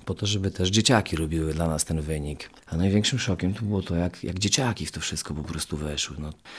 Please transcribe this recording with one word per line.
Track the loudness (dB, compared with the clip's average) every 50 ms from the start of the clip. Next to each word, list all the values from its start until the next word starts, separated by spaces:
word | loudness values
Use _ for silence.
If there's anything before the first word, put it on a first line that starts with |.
| -8
po | -6 -4
to, | -2 -2
żeby | 0 0 0 0 -2
też | 0 2 2 4
dzieciaki | 4 4 6 6 6 6 4 2 0
robiły | -2 0 0 0 0 0 0 0
dla | 2 2 2
nas | 2 0 0
ten | 0 -2 -2
wynik. | -2 -2 -2 -2 -2 -4 -6 -8 -10 -14 -18 -20 -10
A | -4 0
największym | 2 4 4 4 4 4 2 2 0
szokiem | 0 0 0 0 0 0 0
to | 0 -2
było | 0 0 0 0
to, | 0 0
jak, | 2 0 0 -2 -4 -6
jak | -4 -2 0
dzieciaki | 0 2 2 2 2 0 0 -2 -4
w | -6 -6
to | -4
wszystko | -4 -4 -4 -4 -4 -4 -4
po | -6 -4
prostu | -4 -4 -4 -4 -4 -4
weszły. | -4 -2 -2 -2 -2 -4 -4 -6 -6
No, | -8 -8 -10 -12 -14 -18 -16